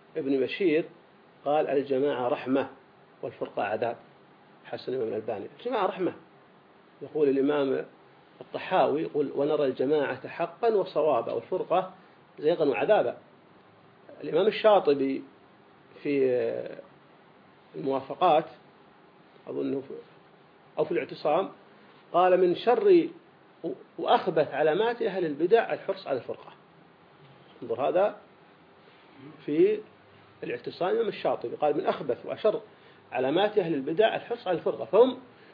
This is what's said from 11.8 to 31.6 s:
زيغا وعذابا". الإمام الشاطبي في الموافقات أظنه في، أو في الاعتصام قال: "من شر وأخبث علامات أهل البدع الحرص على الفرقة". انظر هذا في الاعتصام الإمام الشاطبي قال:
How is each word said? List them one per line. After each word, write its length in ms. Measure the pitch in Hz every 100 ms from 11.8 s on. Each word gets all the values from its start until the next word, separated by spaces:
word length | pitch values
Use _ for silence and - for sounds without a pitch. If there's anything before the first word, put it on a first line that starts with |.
| 185 - - - - -
زيغا 260 | 151 170
وعذابا". 520 | 156 110 151 202 123 - - - - - - - - - - -
الإمام 220 | 147 151 202
الشاطبي 760 | 202 214 208 151 139 135 135 - - - - - - - -
في 380 | 151 143 131 123 117 - - - - - - - - - - - -
الموافقات 680 | 160 135 135 - 135 180 156 165 - - - - - - - - - -
أظنه 320 | 135 139 135
في، 140 | 127 - - - - - - - - -
أو 60 |
في 80 | 151
الاعتصام 580 | 170 131 165 160 156 196 - - - - - -
قال: 280 | 170 185 180
"من 140 | 180
شر 540 | 170 - 226 208 175 151 - - - - - 165 - - -
وأخبث 560 | 170 233 - 160 143
علامات 480 | 139 156 165 226 233
أهل 220 | 226 185
البدع 480 | 170 139 175 226 -
الحرص 340 | 143 - 196 -
على 120 | 135
الفرقة". 340 | - 113 - - - - - - - - - - - -
انظر 260 | 117 113 143
هذا 280 | 160 202 - - - - - - - - - - - 135 156 -
في 340 | 151 190 214 - - - - - -
الاعتصام 440 | - 120 - - 175
الإمام 200 | 220 214
الشاطبي 480 | - 160 123 -
قال: 200 | -